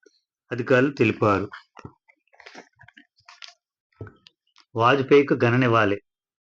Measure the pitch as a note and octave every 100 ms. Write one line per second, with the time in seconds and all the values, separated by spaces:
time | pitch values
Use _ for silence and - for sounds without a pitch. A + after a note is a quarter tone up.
0 | _ _ _ _ - A#2+ A2+ B2+ C#3+ C#3+
1 | A2+ G#2 A2 F#2+ G2+ - _ - - _
2 | _ _ _ _ - - - _ - -
3 | - _ _ - - - _ _ _ -
4 | G#2 - _ _ _ _ _ A#2 A#2+ C#3
5 | C3 C#3+ C#3+ C3+ A#2+ B2 B2+ A#2 G#2 G2+
6 | _ _ _ _